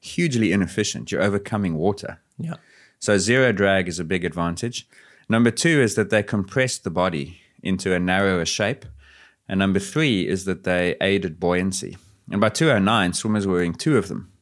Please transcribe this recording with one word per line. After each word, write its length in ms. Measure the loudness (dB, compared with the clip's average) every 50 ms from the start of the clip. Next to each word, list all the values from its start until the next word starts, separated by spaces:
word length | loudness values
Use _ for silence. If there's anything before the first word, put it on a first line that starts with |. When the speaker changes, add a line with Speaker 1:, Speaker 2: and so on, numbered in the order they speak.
Speaker 1:
hugely 500 | _ -10 -4 -2 -2 0 2 2 2 2
inefficient. 600 | 2 2 0 0 -2 -4 -4 -4 -4 -8 -8 -6
You're 100 | -2 0
overcoming 540 | 0 0 0 -2 -4 -4 -4 -2 -2 -2 -2
water. 440 | 0 -2 -2 -2 -2 -8 -14 -14 -16 _ _ _ -12
Speaker 2:
Yeah. 160 | -10 -10 -10 -12 _ _ _ _ -20 _ _ _
Speaker 1:
So 180 | 0 2 2 2
zero 340 | 4 4 4 4 4 4
drag 360 | 2 2 2 2 4 2 0 -2
is 120 | -4 -6
a 40 | -4
big 220 | -4 -4 -2 -2
advantage. 600 | -4 -4 -2 -4 -4 -4 -4 -6 -8 -8 -8 -14 _ _ -20 -20 -20 -20 _ _ _
Number 220 | 2 4 4 4
two 300 | 4 2 2 2 4 4
is 120 | 4 2 2
that 140 | 0 0 2
they 140 | 2 0 0
compressed 600 | 0 -2 -4 -4 -2 0 0 0 0 -2 -6 _
the 60 | -6
body 520 | -2 0 0 0 0 -4 -8 -8 -12 -20 _ _ _ _
into 320 | -4 -4 -4 -2 0 0 0
a 60 | 0
narrower 460 | 0 0 2 2 2 2 0 0 -2
shape. 400 | -2 -2 -2 -2 -2 -2 -6 -10 -20 -20 -20 -20 -20 -20 -20 -20 -20 _ _ _ _
And 120 | -2 0
number 200 | 2 2 2 0
three 480 | -2 -2 -2 0 0 2 2 0 0 -2
is 180 | -2 -4 -2
that 180 | -4 -6 -4 -2
they 320 | -2 0 0 2 0 0 0
aided 380 | 2 2 2 2 0 -2 -6 -2
buoyancy. 580 | 0 0 2 2 0 0 -2 -4 -8 -10 -14 -16 _ _ _ _ _ -6
And 100 | -2 0
by 80 | 0 0
two 220 | 2 2 2 2
oh 80 | 4 4
nine, 340 | 4 4 4 4 2 0 -2
swimmers 320 | -2 -2 -2 0 0 0
were 80 | 0 0
wearing 200 | 0 0 0 -2
two 220 | -2 -2 2 2 2
of 100 | 0 0
them. 220 | -8 -10 -12 -14 _ _